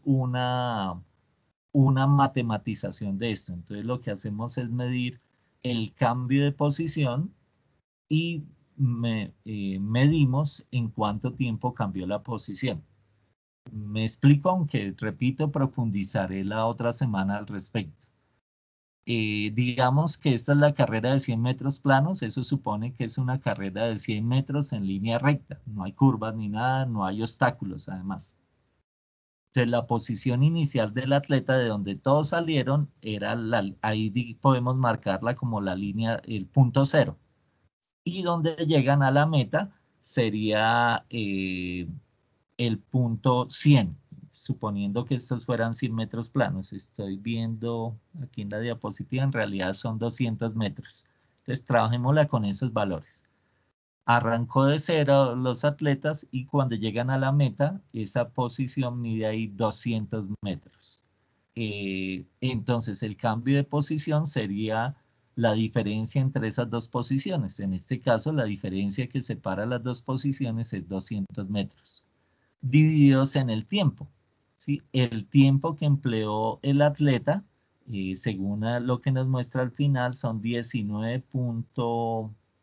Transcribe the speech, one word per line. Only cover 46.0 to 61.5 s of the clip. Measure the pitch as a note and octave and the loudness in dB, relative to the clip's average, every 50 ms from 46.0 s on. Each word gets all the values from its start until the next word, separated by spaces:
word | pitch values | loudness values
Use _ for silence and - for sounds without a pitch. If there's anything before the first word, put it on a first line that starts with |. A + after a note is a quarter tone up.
| A2 G2 - A#2 A2+ - | -4 -4 -6 -8 -8 -4
planos. | - C#3 A#2 G2 F#2 F#2+ F#2+ - | 0 0 0 2 0 -4 -6 -8
Estoy | - G2 - _ - - G2+ G2 G2 G2 | -12 -14 -16 _ -12 -10 -8 -6 -6 -6
viendo | G#2 A#2 A#2 A2+ A2+ A2+ A2+ A2 A#2 A#2 A#2 A#2 A2+ A2+ A2 A2 _ _ - D#3+ | -6 -4 -4 -2 -2 -4 -4 -4 -4 -4 -4 -4 -4 -6 -8 -10 _ _ -14 -14
aquí | C3 - - - | -14 -12 -10 -10
en | G#2 G2+ | -8 -6
la | G2+ G#2+ | -6 -4
diapositiva, | A#2 A#2+ A2+ A#2 - G#2+ G#2 - G2 - B2+ B2+ | -4 -4 -4 -4 -6 -10 -8 -8 -8 -4 -2 0
en | C#3 C#3 | 0 0
realidad | C3 A#2 G#2 G2+ G2 F#2+ F#2 F#2 G2 | 2 0 -2 0 -2 -2 -2 -2 -2
son | - - A2+ A2+ G#2+ | -2 -4 -4 -4 -2
doscientos | A#2 A#2 A2+ - B2+ A#2 A2 G2 A#2 A2+ G#2+ | -4 -4 -2 -2 -2 -2 -2 -2 -4 -4 -2
metros. | A2+ G#2+ G2 G2 - - - - - - _ _ _ _ _ _ _ | -2 -2 -2 -4 -8 -16 -16 -18 -18 -20 _ _ _ _ _ _ _
Entonces, | - - B2+ C#3+ - | -8 -6 -6 -6 -2
trabajémosla | - B2 A#2 G#2+ A2 A#2+ B2 A#2+ C3 D3 D#3 D3 D3 | 2 4 4 4 4 0 0 2 2 4 4 4 2
con | - A#2 G#2 | 2 0 0
esos | G2+ G2 - C3 A#2+ | 0 -2 -2 -4 -2
valores. | A2 A2+ G#2 G2 F2 D#2+ - - - - _ _ _ _ _ _ _ _ _ _ _ _ _ _ _ _ - | -2 -2 -2 -2 -4 -6 -8 -14 -20 -20 _ _ _ _ _ _ _ _ _ _ _ _ _ _ _ _ 0
Arrancó | - A#2+ A#2+ A#2 A#2 A#2 A#2 A#2 A2+ - C3+ C3+ | 2 2 4 4 2 0 0 -2 0 2 4 4
de | C#3 D3 D#3 | 4 4 2
cero | - - E3 D#3 D3 C#3 C#3 C#3 C3+ B2 A#2+ | 0 0 2 2 4 6 6 6 6 4 2
los | B2+ B2+ B2+ A#2+ A#2+ - | 0 -2 -2 -2 0 0
atletas | D3 C#3+ - D3+ C#3+ C3+ C3+ - D3+ D#3 D3 - - | 0 0 0 0 0 0 0 0 -4 -4 -4 -8 -8
y | - B2+ B2+ | -8 -8 -6
cuando | - - C#3+ C3 B2 A#2 | -2 0 0 2 2 0
llegan | G2+ G#2+ A2 G2+ A#2 A#2+ C3 | -2 -2 -2 -2 -2 -2 0
a | C3+ C3+ | 0 0
la | C3+ C3+ | 0 2
meta, | C#3+ D3 C#3 B2 G2 - C#3 D#3 F#3+ G3 _ _ | 2 4 2 2 2 0 0 0 0 -6 _ _
esa | - A2+ G#2+ - - B2 A#2+ A#2 | -8 -8 -6 -4 -2 -2 -2 -2
posición | - - B2 A#2 - - C3 B2 - C#3+ B2+ A#2+ A#2+ B2 | -2 -2 -2 -2 -2 -4 -6 -4 -2 -2 -2 -2 -2 -4
mide | A#2 A2+ A2 A2 A2 | -4 -4 -2 -2 -2
ahí | G#2+ G#2+ A2+ A2 | -2 -2 -2 -4
doscientos | G#2 G2 G2 A2+ G#2+ G#2 - - A#2+ A2+ A2 G#2 - A#2 A2 G2 F#2+ G2+ - | -4 -2 0 0 0 0 -2 -4 -2 -2 -2 -2 -4 -6 -6 -6 -6 -8 -8
metros. | - G2 E2+ D2 _ - _ _ - - - _ _ _ _ _ _ _ _ _ _ _ | -6 -6 -6 -6 _ -18 _ _ -20 -20 -20 _ _ _ _ _ _ _ _ _ _ _